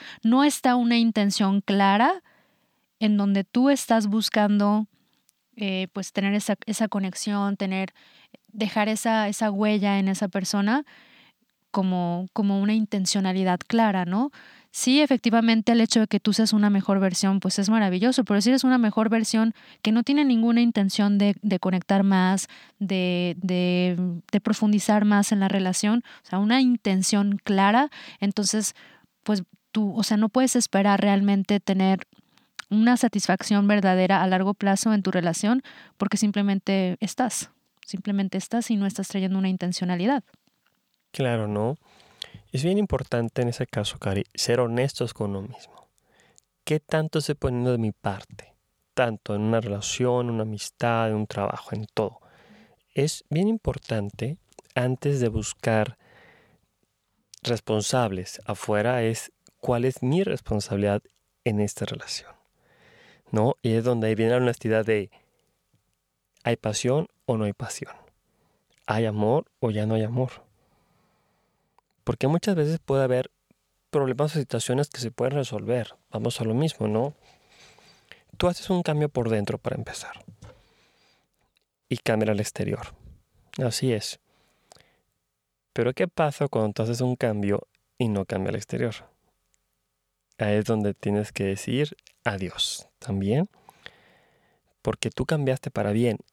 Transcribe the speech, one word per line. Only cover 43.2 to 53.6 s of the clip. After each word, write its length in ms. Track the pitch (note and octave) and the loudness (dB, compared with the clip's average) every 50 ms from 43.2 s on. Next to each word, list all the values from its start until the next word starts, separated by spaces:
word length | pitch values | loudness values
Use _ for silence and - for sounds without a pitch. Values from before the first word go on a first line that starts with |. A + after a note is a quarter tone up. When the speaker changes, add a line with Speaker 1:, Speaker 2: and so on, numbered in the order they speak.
| A#2 A2+ - B2 | -2 -2 -2 -2
Speaker 2:
en 80 | B2 A#2+ | -2 -2
ese 180 | A#2 - B2+ | -2 -4 -8
caso, 320 | - - G#2+ G#2 - - - | -6 -4 -4 -4 -4 -8 -6
Cari, 260 | - G#2 F#2+ G2+ - - - | -4 -4 -2 -2 -4 -6 -8
ser 260 | - - - A#2+ B2 | -6 -2 0 0 0
honestos 540 | B2 A2+ A#2 A#2+ C3 C#3 - - B2+ A2+ - | 0 0 0 -2 -2 -2 -2 -4 -6 -6 -6
con 180 | - G#2+ G2+ | -8 -6 -6
uno 100 | G2+ G2 G2 | -6 -8 -10
mismo. 460 | B2 B2+ - - - - - - _ _ _ _ _ _ _ _ _ _ _ _ _ _ _ _ | -12 -16 -20 -20 -20 -20 -20 -20 _ _ _ _ _ _ _ _ _ _ _ _ _ _ _ _
¿Qué 160 | - D3+ D#3 | -4 -4 -4
tanto 400 | - - - D#3 D#3 D#3 - D#3 | -2 -2 -2 -2 -2 -2 -2 -4
estoy 160 | D3 - C#3+ | -2 -2 -6
poniendo 360 | - - C3+ B2 A#2+ B2 B2+ | -4 -4 -4 -2 -2 0 0
de 60 | B2 | 0
mi 140 | A#2 A2 G#2+ | 0 -2 -4
parte? 640 | - - - G#2 G2 G2+ - - G#2+ - - _ _ _ _ _ _ _ _ _ _ | -4 -4 -6 -6 -6 -6 -12 -18 -20 -20 -20 _ _ _ _ _ _ _ _ _ _
Tanto 420 | C3 B2+ A#2 A2 - _ - G#2 | 0 0 0 -2 -8 _ -6 -4
en 60 | G2+ | -2
una 200 | G#2+ A2 A2+ A2+ | 0 0 0 0
relación, 680 | A2+ G#2+ G2+ G2+ G#2 - - - B2 B2 B2 B2 A#2+ A#2+ | -2 -2 -6 -6 -6 -8 -4 -2 0 0 0 0 -2 -2
una 140 | A2+ A2 A2 | -4 -4 -4
amistad, 680 | A2 G#2+ G#2 - - - - A#2+ A#2 A#2 A2+ A2+ A2 | -6 -8 -10 -12 -14 -6 -4 -2 0 0 0 0 0
en 60 | G#2+ | -2
un 120 | G#2+ G#2+ | -2 -4
trabajo, 460 | - - G2+ G2 - - - - - - | -6 -6 -4 -4 -4 -6 -8 -12 -10 -10
en 120 | A2 A2 - _ | -10 -10 -6 _
todo. 260 | - G#2+ G2 - - _ _ _ _ _ _ - - - _ _ _ _ _ _ | -4 -4 -4 -6 -12 _ _ _ _ _ _ -20 -20 -20 _ _ _ _ _ _
Es 320 | D3 C#3 D#3+ - - - _ | -2 -2 -2 -4 -10 -10 _
bien 180 | D3 E3 F#3+ | -2 0 0
importante, 880 | G#3+ A3+ A3 | 0 -2 -2